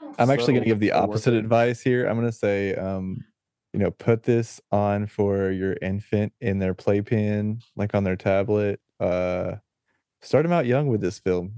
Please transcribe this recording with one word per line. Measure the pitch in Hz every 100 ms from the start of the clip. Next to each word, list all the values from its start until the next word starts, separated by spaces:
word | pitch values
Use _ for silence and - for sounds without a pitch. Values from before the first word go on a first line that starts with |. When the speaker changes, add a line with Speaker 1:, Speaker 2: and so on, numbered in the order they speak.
| - -
Speaker 1:
I'm | 123
actually | 131 120
gonna | 123 113
Speaker 2:
so, |
Speaker 1:
give | 107
the | 104
Speaker 2:
so | -
worth | 95
Speaker 1:
opposite | 107 127
Speaker 2:
it. | 113
Speaker 1:
advice | 113 117 120 120
here. | 131 123 123
I'm | 113
gonna | 117
say, | 113 104 101 98
um, | - 95 95 95 92 - _ _ _ _
you | 107
know, | 92
put | - - 113
this | - 117 113 - -
on | 101 104 101 104
for | - 101 98 95
your | 95 95 90
infant | 92 98 - 107 104 -
in | 117 98
their | 92
playpen, | 90 - 104 104 110 104 104 104 117 -
like, | - 101
on | 104
their | 98 92
tablet. | 101 98 98 104 101 - _ -
Uh, | 92 90 90 92 92 98 _ _ _ _ _ _
start | - 143
'em | 165
out | 175 127
young | 127 147
with | 107
this | 92 -
film, | 95 90 90